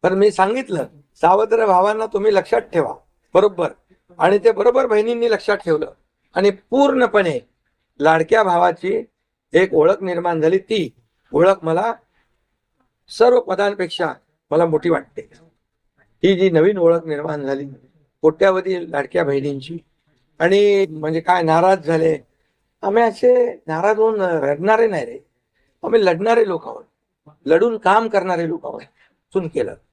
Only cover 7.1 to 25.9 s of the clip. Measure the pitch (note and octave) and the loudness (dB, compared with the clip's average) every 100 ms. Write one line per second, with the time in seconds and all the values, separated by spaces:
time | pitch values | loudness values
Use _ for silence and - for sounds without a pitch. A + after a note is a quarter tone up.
7.1 | G#3+ F#3 C3 _ _ _ _ _ _ D3 | 2 0 -4 _ _ _ _ _ _ 2
8.1 | D#3+ D#3+ A3+ G3+ F3 F3+ E3 F#3 - A#3 | 2 2 2 2 2 2 0 -4 -6 -6
9.1 | _ _ _ _ E3 F#3+ E3 D#3 G3 F#3+ | _ _ _ _ 0 2 2 2 2 -2
10.1 | F3 F3 E3 D#3 F#3 F#3 A3 D3 _ _ | -4 -4 0 0 0 -2 -6 -6 _ _
11.1 | _ _ D3 F3+ F#3+ D#3+ E3 A3 - _ | _ _ 0 2 2 -2 -2 -2 -8 _
12.1 | _ _ _ _ _ _ _ _ _ _ | _ _ _ _ _ _ _ _ _ _
13.1 | - A#3 B3 A#3 F#3+ G3+ G3+ F3+ - E3 | 2 4 4 0 -4 -4 -4 -8 -6 -8
14.1 | - _ _ _ D3+ E3+ D#3 E3+ D#3 - | -8 _ _ _ 0 0 0 -2 -2 -4
15.1 | - - _ _ _ _ _ _ _ _ | -20 -20 _ _ _ _ _ _ _ _
16.1 | _ F#3+ F#3+ F#3+ E3 E3+ G3+ E3 E3+ E3 | _ 0 2 2 4 2 2 2 2 -2
17.1 | D3 D#3 D3+ C#3 C#3 C#3 C3+ _ _ _ | -8 -8 -8 -6 -6 -8 -16 _ _ _
18.1 | _ D#3 D#3 G3 F#3 F#3 F#3 E3+ C#3+ C3 | _ 0 2 0 0 -2 -6 -6 -6 -4
19.1 | F3 D#3+ C#3 C#3+ C#3 C3+ E3 _ _ _ | -4 -2 -2 -4 -8 -10 -16 _ _ _
20.1 | _ _ _ E3+ G3 G3+ G3+ F#3+ D#3 D3+ | _ _ _ 0 2 2 2 -2 -4 -6
21.1 | D#3+ D#3+ F3+ E3 D#3+ F3+ F#3+ D3+ E3 E3 | -4 0 0 2 2 2 0 0 0 0
22.1 | D3+ _ _ _ _ _ _ G3+ G#3+ A#3 | -2 _ _ _ _ _ _ -2 0 0
23.1 | G#3+ B3 B3 A#3+ - - D#3+ G3 G#3+ A3 | 0 2 2 0 -4 -8 -2 -2 2 0
24.1 | A3 F#3 E3 C#3 D3 F#3 A3 A3+ F3 A#2+ | 0 -2 -2 -2 -2 0 0 0 -2 -8
25.1 | B2+ _ _ _ _ _ _ - | -14 _ _ _ _ _ _ -2